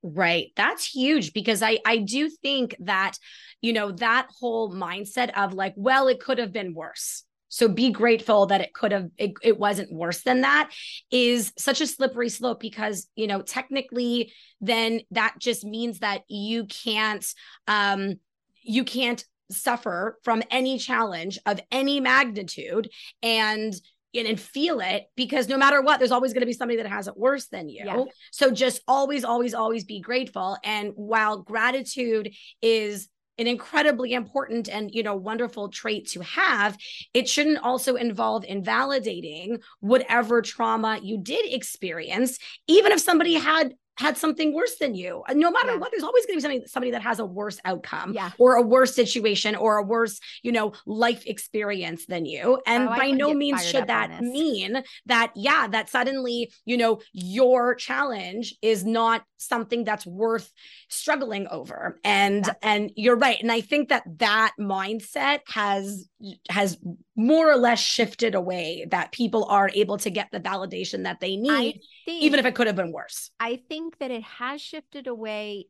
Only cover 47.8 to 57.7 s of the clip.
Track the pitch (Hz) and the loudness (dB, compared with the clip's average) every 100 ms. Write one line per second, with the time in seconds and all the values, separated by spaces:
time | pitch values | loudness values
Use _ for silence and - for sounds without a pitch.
47.8 | - - 185 202 180 - 247 240 233 254 | -6 -8 -6 -6 -6 6 8 8 8 6
48.8 | 254 254 226 247 214 196 214 208 220 214 | 6 4 2 2 0 0 0 0 2 2
49.8 | 202 233 226 214 - - 240 233 214 208 | 2 0 0 -4 -16 -8 -2 0 0 -4
50.8 | - 214 233 240 - 202 - 214 208 202 | -8 0 2 0 -6 -10 -6 -4 -4 -4
51.8 | 170 165 - 180 160 147 214 262 220 240 | -6 -8 -8 -6 -6 -4 2 2 2 2
52.8 | 254 233 269 269 294 294 285 277 - 262 | 2 2 2 4 2 2 0 0 0 0
53.8 | 247 226 214 - 240 262 320 220 190 247 | 2 0 0 -4 -6 0 0 0 -2 -4
54.8 | 262 - - 233 233 - 226 311 233 220 | -6 -18 2 2 2 0 2 2 2 -2
55.8 | 214 254 254 269 254 240 233 _ - 240 | -2 -2 0 -2 -4 -4 -6 _ -4 2
56.8 | 233 214 - 180 180 196 254 254 240 | 2 2 -4 -10 -6 4 6 6 4